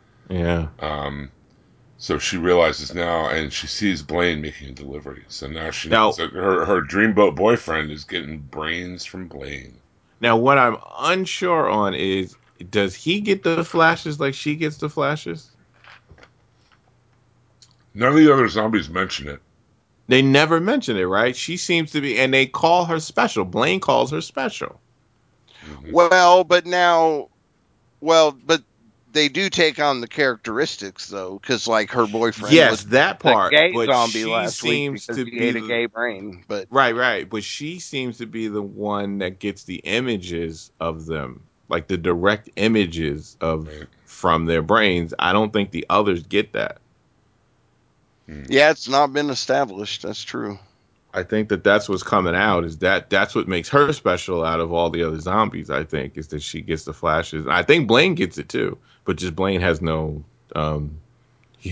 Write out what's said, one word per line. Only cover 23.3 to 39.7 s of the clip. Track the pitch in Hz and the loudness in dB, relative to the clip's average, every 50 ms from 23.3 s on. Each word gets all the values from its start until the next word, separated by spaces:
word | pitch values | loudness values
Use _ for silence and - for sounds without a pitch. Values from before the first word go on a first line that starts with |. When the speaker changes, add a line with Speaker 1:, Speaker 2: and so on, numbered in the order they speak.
| - 110 95 | 0 -2 -4
Speaker 1:
Blaine | 90 90 107 123 160 185 190 | -2 0 -2 0 0 0 -2
calls | - - 131 120 123 127 151 | 0 2 2 2 2 0 -4
her | 160 165 | -8 -8
special. | - - 277 - 226 - - - - - _ _ _ _ _ _ _ _ _ _ _ _ _ _ _ _ - - | -8 -8 -6 -6 -6 -6 -8 -12 -12 -12 _ _ _ _ _ _ _ _ _ _ _ _ _ _ _ _ -20 -20
Speaker 2:
Mm-hmm. | 78 73 67 67 82 - | -20 -20 -18 -12 -2 4
Speaker 3:
Well, | 170 175 165 180 185 180 175 175 185 180 | 4 6 8 8 8 8 8 8 8 6
but | 156 175 180 165 | 4 2 2 2
now, | 175 180 180 175 175 170 165 165 160 156 143 110 - _ _ _ _ _ _ _ _ _ _ _ _ _ _ | 2 0 4 4 4 6 6 4 2 2 0 -6 -10 _ _ _ _ _ _ _ _ _ _ _ _ _ _
well, | 147 156 165 165 156 151 139 | 0 4 6 6 6 6 2
but | 127 120 139 165 151 113 _ _ _ _ _ _ _ _ _ - | -2 -2 0 0 0 0 _ _ _ _ _ _ _ _ _ 0
they | 151 151 143 | 2 2 2
do | 131 165 196 190 | 2 0 -2 -2
take | - 180 170 156 131 147 | 2 2 2 2 2 2
on | 151 143 135 123 | 0 0 0 0
the | 120 113 | -4 -8
characteristics, | - 156 143 131 120 107 - 113 107 123 160 160 - - 101 98 92 - - - | -2 0 0 0 0 -2 -6 -6 -2 -2 -2 -4 -4 -10 -12 -12 -12 -14 -16 -12
though, | 98 98 92 92 95 101 | -10 -10 -10 -10 -10 -12
'cause, | - - 127 107 - 117 | -4 -4 -4 -4 0 0
like, | 113 107 104 - | 0 0 0 0
her | - 127 113 | 0 0 0
boyfriend | 104 104 113 117 117 107 110 104 107 147 | 0 0 0 0 0 -2 -2 0 4 6
Speaker 1:
Yes, | 165 151 120 | 6 8 6
Speaker 3:
was | 110 101 101 | 4 0 -4
Speaker 1:
that | 101 117 131 156 190 196 - | 0 2 4 4 2 0 -2
Speaker 3:
the | - | 2
Speaker 1:
part, | 151 123 104 95 85 | 2 4 4 4 4
Speaker 3:
gay | 147 151 160 185 180 | 4 4 4 4 2
Speaker 1:
but | 117 117 | 0 0
Speaker 3:
zombie | 117 131 123 117 113 107 113 | 2 2 2 2 2 0 -2
Speaker 1:
she | 110 110 | -4 -2
Speaker 3:
last | 113 113 104 110 113 - - | -2 -2 -2 -4 -6 -4 -4
week | - | -2
Speaker 1:
seems | 147 147 143 139 135 104 - | -2 -2 -2 -4 -6 -8 -10
Speaker 3:
because | - 117 131 | -8 -6 -6
Speaker 1:
to | 123 | -6
Speaker 3:
he | 117 | -6
Speaker 1:
be | 120 117 | -4 -2
Speaker 3:
ate | 117 120 123 | -2 -2 -2
a | 117 | -2
Speaker 1:
the | 107 110 | -6 -4
Speaker 3:
gay | 120 117 120 | -4 -4 -4
brain. | 117 - 113 120 120 104 95 98 107 90 87 90 - | -4 -4 -6 -6 -6 -6 -8 -12 -14 -16 -16 _ -10
But | 107 101 95 - | -10 -10 -8 -2
Speaker 1:
Right, | 117 135 135 120 113 | 2 2 4 4 2
right. | 120 127 123 110 92 - - | 0 0 0 0 -2 -6 -6
But | 113 107 98 | -8 -8 -8
she | - - - 147 156 175 180 | -8 -10 -10 -10 -10 -10 -12
seems | - - - 135 127 123 113 - | -14 -10 -8 -8 -6 -8 -8 -10
to | 120 | -14
be | 110 113 113 110 110 | -12 -8 -8 -6 -4
the | 104 104 101 | -4 -6 -8
one | 98 101 104 104 104 104 101 101 101 98 98 | -8 -10 -8 -4 -4 -4 -4 -4 -4 -4 -4
that | 95 90 92 - | -4 -6 -6 -6
gets | - 101 95 - - | -8 -8 -8 -8 -12
the | - | -14